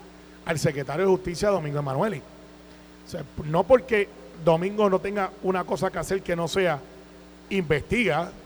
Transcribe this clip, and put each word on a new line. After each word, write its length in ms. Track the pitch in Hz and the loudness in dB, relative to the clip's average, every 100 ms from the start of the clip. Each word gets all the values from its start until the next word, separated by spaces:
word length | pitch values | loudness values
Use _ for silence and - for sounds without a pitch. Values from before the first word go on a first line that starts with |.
| - - - - - | -18 -20 -20 -10 -6
al 140 | 160 | 0
secretario 460 | 165 139 135 151 196 | 0 0 -2 0 4
de 60 | |
Justicia, 380 | 180 180 170 208 | 2 0 -2 0
Domingo 300 | 190 151 147 | 2 0 -4
Emanueli. 420 | 143 135 214 147 - - - - - - - - - | -2 0 -2 -2 -10 -20 -20 -20 -20 -20 -20 -20 -12
O 20 | |
sea, 140 | 170 156 - 151 | -12 -10 -10 -2
no 180 | 165 | 0
porque 440 | 190 254 - 214 196 - - 170 165 | 6 4 6 0 0 -6 -20 -2 2
Domingo 440 | 165 190 208 208 | 2 2 2 2
no 80 | 185 | 2
tenga 320 | 196 208 185 - | 0 -4 -4 -4
una 200 | 185 185 | -2 -2
cosa 260 | - 185 190 | -2 -2 -2
que 80 | 180 | -4
hacer 220 | 151 190 | -4 -4
que 140 | 185 170 | -2 -2
no 120 | 160 | -2
sea 320 | 196 175 147 - - - - - - - | 0 0 0 -6 -20 -20 -20 -20 -20 -4
investiga, 800 | 196 151 147 - 226 196 151 180 - | -2 0 0 0 0 2 0 -2 -10